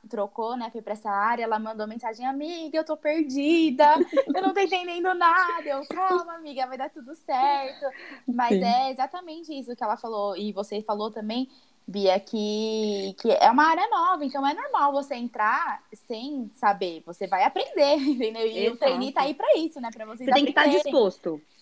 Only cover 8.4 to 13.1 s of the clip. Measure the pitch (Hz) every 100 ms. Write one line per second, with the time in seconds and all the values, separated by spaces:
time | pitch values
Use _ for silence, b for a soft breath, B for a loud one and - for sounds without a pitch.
8.4 | 240 196 233 247 269 262 277 359 349 320
9.4 | 320 277 233 240 220 240 233 214 202 185
10.4 | 208 190 202 208 214 208 214 220 214 233
11.4 | 262 b b b - 196 190 196 - 220
12.4 | 208 214 220 220 214 202 196